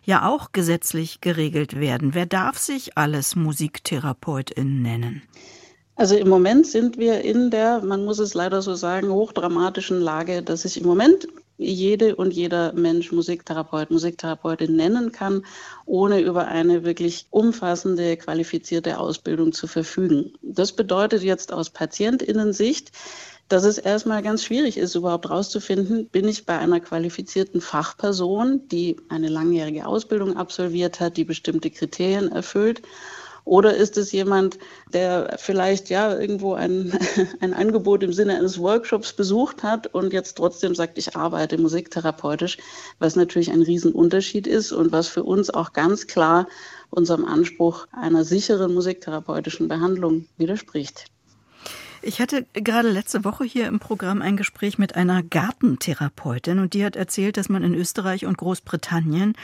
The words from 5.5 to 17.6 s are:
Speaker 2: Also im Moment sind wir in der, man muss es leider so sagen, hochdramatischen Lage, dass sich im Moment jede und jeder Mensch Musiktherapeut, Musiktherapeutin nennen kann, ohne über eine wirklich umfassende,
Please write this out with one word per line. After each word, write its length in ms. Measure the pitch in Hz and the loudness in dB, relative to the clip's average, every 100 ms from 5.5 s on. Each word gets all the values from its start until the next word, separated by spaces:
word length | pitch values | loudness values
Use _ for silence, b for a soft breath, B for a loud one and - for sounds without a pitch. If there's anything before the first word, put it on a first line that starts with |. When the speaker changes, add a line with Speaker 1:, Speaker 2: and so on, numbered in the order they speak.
| B B B B | B B B B
Speaker 2:
Also 220 | - 208 202 | 0 4 6
im 120 | 190 | 6
Moment 380 | 190 185 254 330 | 6 8 6 6
sind 320 | 220 240 233 | 4 0 2
wir 240 | 233 220 | 2 2
in 280 | - 233 247 | 2 2 2
der, 320 | 220 220 233 | 2 2 2
man 220 | 196 196 | 0 -2
muss 140 | 202 214 | -2 -2
es 160 | 208 | -2
leider 260 | 175 180 190 | -2 0 0
so 140 | 190 | -2
sagen, 340 | 180 175 185 196 | -4 -2 -2 0
hochdramatischen 920 | 190 214 202 175 170 180 190 185 185 | 0 0 0 0 2 0 -2 -2 0
Lage, 420 | 165 156 170 175 | 0 -2 -4 -4
dass 200 | 175 170 | -4 -4
sich 180 | 190 - | -4 0
im 60 | 175 | 4
Moment 420 | 175 262 381 - - - - | 6 8 6 4 -18 -20 -8
jede 580 | - 185 190 208 220 196 | -4 0 2 4 4 2
und 160 | 185 | 0
jeder 400 | 175 175 175 170 | 0 -2 0 0
Mensch 400 | 170 170 170 170 | 2 2 2 0
Musiktherapeut, 800 | 170 170 175 - 160 156 156 151 | -2 -2 -4 -6 -8 -4 -4 0
Musiktherapeutin 840 | 165 170 170 165 156 165 160 160 | 0 0 -6 -8 -6 -4 -2 0
nennen 380 | 160 165 233 233 | 2 4 2 0
kann, 320 | 226 196 196 190 B B B | -4 -2 -2 -4 B B B
ohne 360 | - 190 202 202 | -2 2 4 4
über 280 | 175 175 - | 2 0 0
eine 340 | 165 170 170 | 2 4 4
wirklich 440 | 170 170 170 170 - | 2 -2 -2 -4 -2
umfassende, 840 | 208 226 226 | 2 2 2